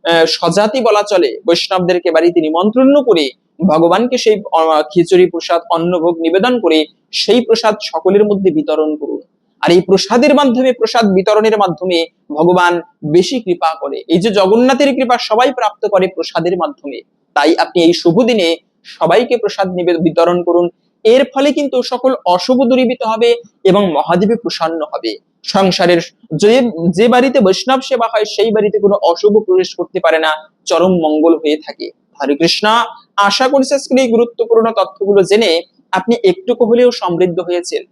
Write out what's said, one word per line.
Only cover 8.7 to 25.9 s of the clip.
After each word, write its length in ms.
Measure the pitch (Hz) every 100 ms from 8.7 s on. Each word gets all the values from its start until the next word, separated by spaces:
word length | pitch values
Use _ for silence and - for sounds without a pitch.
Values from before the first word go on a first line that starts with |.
| 156 156 151
করুন। 240 | 139 101 - _ _ _
আর 100 | 151
এই 100 | 175
প্রসাদের 540 | 175 190 - 240 302
মাধ্যমে, 380 | 294 277 240 262
প্রসাদ 340 | 247 - 240 208
বিতরণের 460 | 185 190 214 220 214
মাধ্যমে 480 | 190 160 185 170 165 _ _
ভগবান 500 | 147 170 180 175 175 - _
বেশি 360 | 151 170 190 262
কৃপা 340 | 190 175 165 160
করে। 220 | 143 135 -
এই 100 | 170
যে 120 | 220
জগন্নাথের 640 | 202 185 226 254 262 285
কৃপা 240 | 262 254 240
সবাই 340 | - 220 262
প্রাপ্ত 360 | 254 214 - 208
করে 200 | 196 185
প্রসাদের 480 | 175 160 170 165 185
মাধ্যমে, 440 | 156 143 143 120 _ _ _
তাই 220 | - 151 165
আপনি 260 | 165 185
এই 100 | 165
শুভ 300 | 170 175 170
দিনে 340 | 240 226 165 165 _ _
সবাইকে 520 | - - 165 190 240 240
প্রসাদ 320 | 202 - 190
নিবে-, 260 | 180 175 170
বিতরণ 420 | 165 156 170 175
করুন। 260 | 175 175 175 _ _ _
এর 200 | 220 247 277
ফলে 180 | 269 285
কিন্তু 300 | 294 285 254
সকল 320 | 247 247 262 277
অশুভ 400 | - 175 - 254
দূরীভূত 420 | 247 254 240 247 220
হবে 300 | 220 233 233 - _
এবং 280 | 190 185 196
মহাদেব 440 | 143 151 175 202 233
প্রসন্ন 420 | 170 - 165 165
হবে। 320 | 151 - 117 104 _ _
সংসারের 580 | - 190 190 180 175